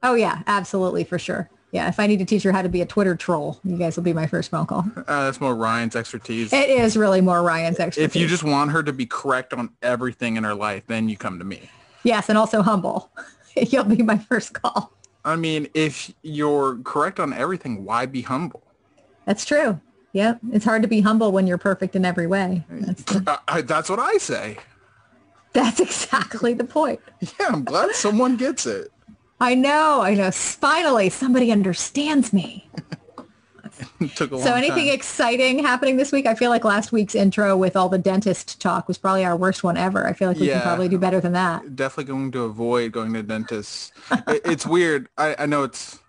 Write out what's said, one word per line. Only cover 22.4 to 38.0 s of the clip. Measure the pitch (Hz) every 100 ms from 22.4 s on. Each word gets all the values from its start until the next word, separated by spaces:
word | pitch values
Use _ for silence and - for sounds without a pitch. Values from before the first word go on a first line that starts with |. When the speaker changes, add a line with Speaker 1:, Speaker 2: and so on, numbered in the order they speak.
| 185 185 156
Speaker 1:
That's | 165 - 185 -
the | 202 185
Speaker 2:
Uh, | 147 -
I, | 160
that's | 127 156 160
what | 196
I | 285 427
say. | - 117 107 104 - _ _ _ _ _ _ _ _
Speaker 1:
That's | 240 247 -
exactly | 370 - - 269 - 226 240
the | 240
point. | 240 - - - - _
Speaker 2:
Yeah, | - - 349
I'm | 196
glad | 127 151 294 440
someone | 208 208 254 247
gets | 254 262 -
it. | 98 80 _ _ - _ _
Speaker 1:
I | 247 254
know. | 269 294 311 285
I | 190
know. | 202 190
S-, | - - -
finally, | 285 311 339 247 190
somebody | - 262 254 240
understands | 214 190 170 - - 294 294 254
me. | 196 160 - - -
<laughs> | - - _ - - _ _ _ - - - -
Speaker 2:
It | 151 -
took | 143
a | 131
Speaker 1:
So | 131
Speaker 2:
long | 247
Speaker 1:
anything | 277 - 285
Speaker 2:
time. | 269
Speaker 1:
exciting | - - 254 247 254 254
happening | 294 247 269 262
this | 285
week? | 277 262
I | 226
feel | 240
like | 233
last | 226 202 214
week's | 233 208
intro | - 196 190 202 190
with | 185 190
all | 185
the |
dentist | 190